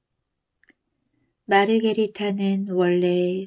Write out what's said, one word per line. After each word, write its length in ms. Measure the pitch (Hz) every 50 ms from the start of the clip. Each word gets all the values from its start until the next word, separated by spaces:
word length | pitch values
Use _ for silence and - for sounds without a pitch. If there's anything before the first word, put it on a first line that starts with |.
| _ _ _ _ _ _ _ _ _ _ _ _ _ _ _ _ _ _ _ _ _ _ _ _ _ _ _ _ _ -
마르게리타는 1200 | 196 196 202 214 226 226 220 220 208 220 220 208 - - 208 202 196 202 196 196 196 196 196 202
원래 760 | 180 180 180 175 175 180 180 175 175 180 180 180 185 190 196